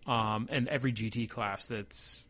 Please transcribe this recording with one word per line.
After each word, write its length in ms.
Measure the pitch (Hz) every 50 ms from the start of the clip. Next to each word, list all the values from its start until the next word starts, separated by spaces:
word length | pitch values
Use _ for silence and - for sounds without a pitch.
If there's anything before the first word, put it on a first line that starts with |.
| -
um, 420 | 147 123 117 110 107 107 107 117 -
and 160 | - 143 120 131
every 220 | 147 139 127 131
G 180 | 120 107 113 110
T 160 | 104 120 117
class 400 | 104 - - 110 101 98 98 -
that's 580 | - 117 107 101 - - - - - - - -